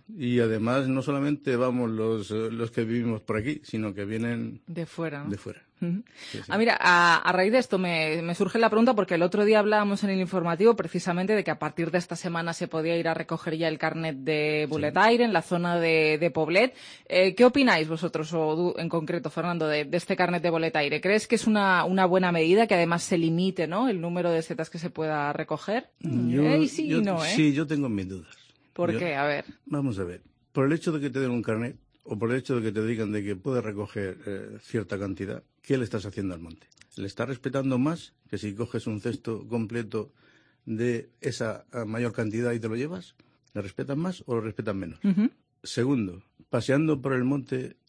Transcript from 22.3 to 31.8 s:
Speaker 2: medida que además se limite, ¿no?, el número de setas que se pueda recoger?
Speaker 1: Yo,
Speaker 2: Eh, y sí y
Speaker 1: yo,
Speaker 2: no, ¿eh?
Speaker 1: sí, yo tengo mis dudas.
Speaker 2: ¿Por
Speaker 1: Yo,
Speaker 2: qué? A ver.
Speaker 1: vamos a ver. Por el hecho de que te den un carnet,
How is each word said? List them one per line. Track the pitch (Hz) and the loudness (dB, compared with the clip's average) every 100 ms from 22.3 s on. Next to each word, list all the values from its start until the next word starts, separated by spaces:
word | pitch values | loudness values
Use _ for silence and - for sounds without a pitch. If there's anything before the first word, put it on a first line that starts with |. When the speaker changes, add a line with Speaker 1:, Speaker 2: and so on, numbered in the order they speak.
Speaker 2:
medida | 170 160 196 226 | 2 4 6 6
que | |
además | 180 170 170 | 4 4 0
se | - 180 | 0 2
limite, | 165 165 185 185 156 | 2 2 0 0 -2
¿no?, | 185 254 | 0 0
el | 190 | -2
número | 170 175 175 | -2 -2 0
de | 165 | 0
setas | 165 165 160 | -2 -6 -8
que | 170 | -8
se | 160 | -8
pueda | - 156 151 147 | -4 -2 -2 -2
recoger? | 151 156 156 - 226 - _ | -4 -4 -6 -4 -4 -6 _
Speaker 1:
Yo, | 165 123 120 - | -4 0 2 4
Speaker 2:
Eh, | - 294 | 4 4
y | 294 | 2
sí | 339 302 | 0 0
y | |
Speaker 1:
yo, | 247 | 0
Speaker 2:
no, | 208 165 | 2 0
¿eh? | 156 196 | 0 4
Speaker 1:
sí, | 151 | 4
yo | 139 151 | 2 0
tengo | 151 135 | -2 -2
mis | 104 92 | -2 -4
dudas. | 95 82 - _ _ _ | -10 -14 -20 _ _ _
Speaker 2:
¿Por | - 170 | -4 -2
Speaker 1:
Yo, | 113 | 0
Speaker 2:
qué? | 175 | -2
A | 139 147 | 0 0
ver. | 147 - - - | -2 -6 -16 -6
Speaker 1:
vamos | 147 139 98 | -2 -2 -2
a | |
ver. | 90 78 - _ _ | -6 -10 -18 _ _
Por | - | 0
el | 135 | 0
hecho | 160 175 | 0 -2
de | 156 | -2
que | 139 | -4
te | 123 | -2
den | 131 | -2
un | 120 | -2
carnet, | 110 110 120 - | -2 -4 -4 -10